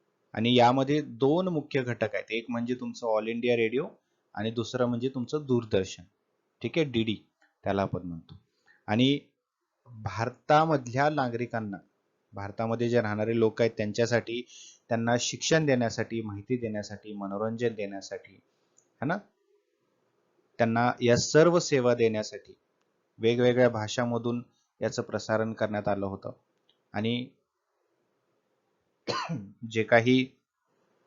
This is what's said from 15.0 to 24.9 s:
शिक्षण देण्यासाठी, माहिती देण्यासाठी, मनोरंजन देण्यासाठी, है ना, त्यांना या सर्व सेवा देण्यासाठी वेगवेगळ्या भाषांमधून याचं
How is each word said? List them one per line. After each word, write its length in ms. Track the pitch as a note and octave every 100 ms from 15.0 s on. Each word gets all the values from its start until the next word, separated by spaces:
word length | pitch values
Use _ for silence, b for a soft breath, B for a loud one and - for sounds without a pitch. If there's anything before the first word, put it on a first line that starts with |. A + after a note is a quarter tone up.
| A#2 A#2+
शिक्षण 460 | - A#2+ - D#3+ D3+
देण्यासाठी, 560 | B2 A#2 A#2 G#2+ A2+
माहिती 360 | G#2+ G2+ G#2 B2
देण्यासाठी, 560 | A#2 G#2 G2+ G2+ G#2+
मनोरंजन 600 | G#2 G2 G2+ A2 A2+ A#2+
देण्यासाठी, 600 | G#2+ G2+ G2 - G2 - F#2+ _ _ _ _
है 260 | _ - C3
ना, 120 | G3+ - _ _ _ _ _ _ _ _ _ _ _ _ -
त्यांना 340 | A2+ A2+ B2 -
या 160 | A#2+ A#2+
सर्व 420 | - D3+ E3+ E3+
सेवा 340 | E3+ C#3 B2
देण्यासाठी 600 | A#2+ A2+ G#2+ G#2+ G2+ - - _ _ _ _ _ -
वेगवेगळ्या 520 | A2+ A#2+ B2 A#2+ B2
भाषांमधून 760 | A2+ G#2+ - A#2+ A#2 A#2+ A#2+ - _ _ -
याचं 200 | A2